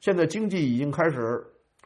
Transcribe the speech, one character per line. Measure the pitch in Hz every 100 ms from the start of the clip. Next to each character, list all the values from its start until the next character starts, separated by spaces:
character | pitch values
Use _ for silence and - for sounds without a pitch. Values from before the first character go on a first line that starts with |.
现 | - 180
在 | 160
经 | 202 214
济 | 185 139
已 | 120
经 | 143
开 | 143 165
始 | 135 113 120 - _ _ _